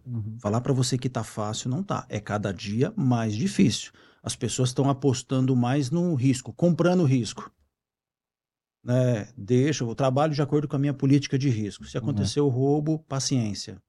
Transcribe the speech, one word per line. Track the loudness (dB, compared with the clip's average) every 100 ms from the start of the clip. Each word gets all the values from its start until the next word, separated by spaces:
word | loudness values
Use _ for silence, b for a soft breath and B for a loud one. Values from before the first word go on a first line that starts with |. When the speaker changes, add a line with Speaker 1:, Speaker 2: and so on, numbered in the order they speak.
| -10
Speaker 1:
Uhum. | -8 -8 -6
Speaker 2:
Falar | -2 0
pra | 0
você | 0 0 0
que | -2
tá | -4
fácil, | -6 -6 -6 -4 -4
não | -4
tá. | -4 -6 -4
É | -8
cada | -4 -4 -2
dia | -4 -4 -2 -2 0
mais | 0 0 -2 -2
difícil. | -2 2 2 2 -8 b b b
As | -8 -6
pessoas | -4 0 0
tão | 2 0
apostando | 2 0 0 -2 0 2 2
mais | 2 0 0
no | -2 0 0
risco, | 0 0 -6
comprando | 0 0 4 2 4
risco. | 4 2 0 -8 -14 _ _ _ _ _ _ _ _ _ _ _ _ _
Né, | 0 2 4 2 -4 -12
deixa, | 2 4 4 0
eu | -4 0
trabalho | 2 2 2
de | 0
acordo | 0 0 0
com | 0
a |
minha | 0
política | 0 4 4 4 0
de | 0
risco. | 0 -2 -8 -10
Se | -6
Speaker 1:
Uhum. |
Speaker 2:
aconteceu | -2 0 0 2 2
o |
roubo, | 2 2 2 0 -2 -4
paciência. | -4 0 0 0 -6 -10 -16